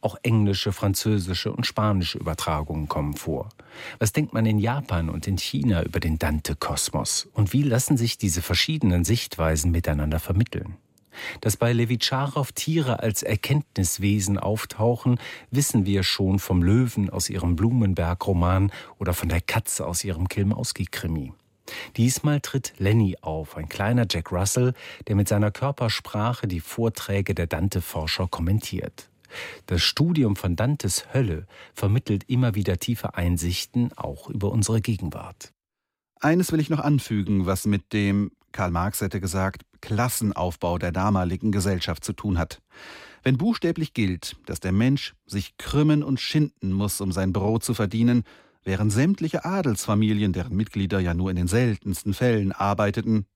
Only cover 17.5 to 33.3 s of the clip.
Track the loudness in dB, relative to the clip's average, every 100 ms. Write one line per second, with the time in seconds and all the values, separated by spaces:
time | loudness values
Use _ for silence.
17.5 | 2 2 4 2 2 0 -2 0 2 4
18.5 | 4 2 -2 -18 -6 -4 -2 0 0 0
19.5 | -2 -2 -4 -4 -4 -4 -2 -2 0 0
20.5 | 0 -4 -4 -6 -4 -4 -4 -6 -12 _
21.5 | _ -16 -14 -10 2 2 4 0 0 -2
22.5 | -6 -6 -2 2 4 4 0 -6 -6 -8
23.5 | -10 -10 -4 0 2 0 -2 -2 0 0
24.5 | 2 2 0 -12 -16 0 2 2 2 2
25.5 | 0 -4 -2 -2 -2 -4 -2 -2 -2 -4
26.5 | -4 -6 -2 -2 -2 -2 -2 0 -2 -2
27.5 | 0 0 0 -4 -6 -4 -2 -4 -2 2
28.5 | 0 0 -6 -8 -12 -20 _ _ -14 -14
29.5 | -16 -2 0 0 2 2 4 2 2 0
30.5 | 0 0 0 -2 -4 -2 0 0 -2 -8
31.5 | -20 -20 -4 0 0 2 -2 0 2 2
32.5 | 2 0 -2 -2 -4 -4 -2 0